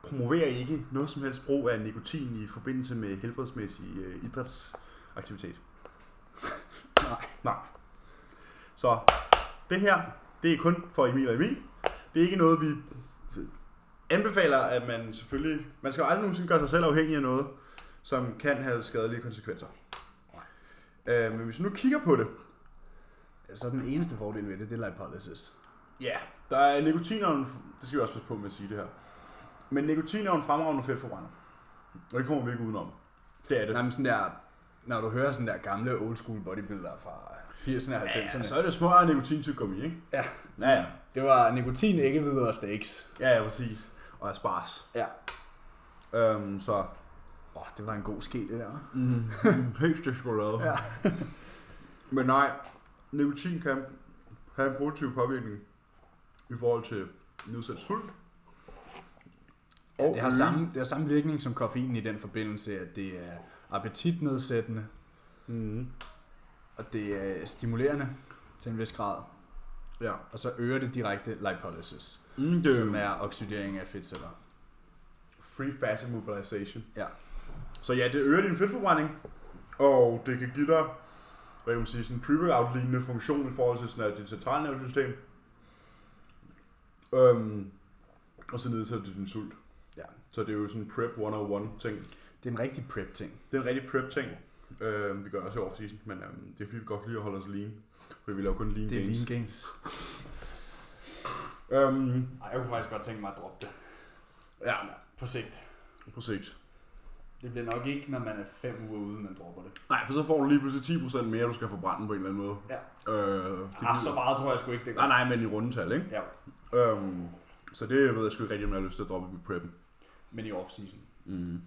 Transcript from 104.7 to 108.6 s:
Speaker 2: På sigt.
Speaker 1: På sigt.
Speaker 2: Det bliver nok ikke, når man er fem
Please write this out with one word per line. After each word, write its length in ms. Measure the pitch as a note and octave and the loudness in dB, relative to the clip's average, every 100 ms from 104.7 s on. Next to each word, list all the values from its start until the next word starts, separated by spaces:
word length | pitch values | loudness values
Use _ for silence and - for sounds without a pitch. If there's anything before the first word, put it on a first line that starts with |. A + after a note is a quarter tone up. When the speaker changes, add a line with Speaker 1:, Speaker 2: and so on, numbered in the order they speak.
| G2+ - - - - | -2 -4 -14 -20 -12
Speaker 2:
På 60 | B2 | -8
sigt. 340 | A#2 G#2+ - - - - - - A#2 | -8 -8 -14 -20 -20 -20 -20 -18 -12
Speaker 1:
På 60 | |
sigt. 360 | A#2 G2 G2 - - - - - - - - - | -6 -6 -8 -20 -20 -20 -20 -20 -18 -16 -18 -14
Speaker 2:
Det 100 | B2 | -10
bliver 140 | A#2+ A#2 | -8 -4
nok 160 | A#2 C3 | -4 -4
ikke, 240 | C#3+ C#3+ | -6 -4
når 80 | C3 | -6
man 200 | A2 G#2 | -6 -8
er 60 | G2 | -10
fem 420 | - | -10